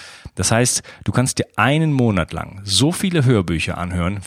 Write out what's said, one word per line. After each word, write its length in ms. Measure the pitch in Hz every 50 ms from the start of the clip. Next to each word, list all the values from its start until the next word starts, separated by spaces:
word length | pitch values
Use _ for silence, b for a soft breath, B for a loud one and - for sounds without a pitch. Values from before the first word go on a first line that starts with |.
| B B B B B B B
Das 160 | - - -
heißt, 320 | 113 113 123 123 - - B B B B B
du 80 | -
kannst 260 | - 123 127 135 - -
dir 60 | - - _
einen 360 | - 107 123 147 156 160 156
Monat 400 | 143 131 123 117 101 90 78 -
lang 300 | - 82 - - - 98 98
so 260 | 101 98 - 127 156
viele 360 | 180 - - 190 175 160 123
Hörbücher 500 | 127 127 104 87 85 87 76 - - 82
anhören, 440 | - 87 87 92 90 82 87 101 101 92